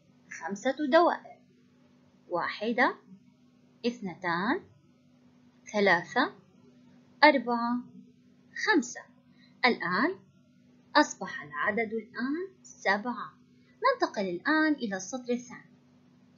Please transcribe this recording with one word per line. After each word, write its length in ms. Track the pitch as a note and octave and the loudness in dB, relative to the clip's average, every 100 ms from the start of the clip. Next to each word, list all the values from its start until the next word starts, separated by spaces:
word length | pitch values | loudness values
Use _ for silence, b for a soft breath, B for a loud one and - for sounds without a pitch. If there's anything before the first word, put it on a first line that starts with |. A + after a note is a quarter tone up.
| _ _ - - | _ _ -20 -12
خمسة 360 | E3 G3 B3+ C4 D4+ | -10 -4 -2 -2 4
دوائر، 480 | D#4+ E4 - - - _ _ _ _ _ _ _ _ - | 4 4 2 -8 -20 _ _ _ _ _ _ _ _ -8
واحدة، 680 | E3+ D3+ - A3 A#3+ C#4+ G#4 - - _ _ _ _ _ _ A#3 | -6 -6 -6 -2 2 2 0 -12 -20 _ _ _ _ _ _ -6
اثنتان، 760 | A#3+ G3 D#3+ F3+ E3+ G#3 F#4 - - _ _ _ _ _ _ _ _ - | -4 -8 -6 -2 0 0 -2 -4 -20 _ _ _ _ _ _ _ _ -6
ثلاثة، 600 | G#3 G3 F3 E3+ B3 D#4+ - - _ - - - - _ _ | 2 4 4 2 0 0 -4 -20 _ -20 -20 -20 -20 _ _
أربعة، 600 | D4+ C#4+ A3+ A#3+ A#3 B3 - - - _ _ _ _ - - | 8 8 2 -2 -2 -4 -6 -16 -20 _ _ _ _ -6 0
خمسة. 360 | F#4+ - - - _ _ b b _ B3+ | 2 0 -6 -18 _ _ b b _ 0
الآن 540 | - F3 F3+ D4 F#4+ - _ _ _ _ _ _ D4 | 0 -2 0 0 -4 -14 _ _ _ _ _ _ 2
أصبح 480 | D4 - F#3 - | 2 0 -10 -10
العدد 500 | D3+ D3 E3+ G#3 A3 | -10 -4 -2 -2 -2
الآن 540 | A3 A3 G#3+ B3+ D#4 F#4+ - | -4 -8 -6 -4 -4 -6 -12
سبعة. 720 | - - G#3+ G#3 A#3 G#3+ E3 - _ b b _ | -20 -6 -2 -2 -2 -8 -10 -18 _ b b _
ننتقل 460 | B4 B4 E4 - F#3+ | 0 2 0 -2 -4
الآن 440 | F3 C#4 D#4 D#4 | -2 0 2 2
إلى 220 | D4 A3+ F#3+ | 0 -4 -6
السطر 380 | F#3 C4 A#3+ | -8 -8 -4
الثاني. 400 | B3 - - - - _ _ _ _ _ | -6 -6 -18 -20 -20 _ _ _ _ _